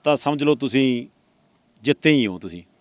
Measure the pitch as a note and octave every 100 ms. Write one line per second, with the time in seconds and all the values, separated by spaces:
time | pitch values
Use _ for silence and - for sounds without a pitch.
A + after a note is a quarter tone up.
0 | D3 D3 D3 D3 D3 C#3 C3 B2+ C3 B2
1 | C3+ _ _ _ _ _ _ _ A#2+ D3
2 | D#3 D3 A2 F2+ F#2 F2 E2+ _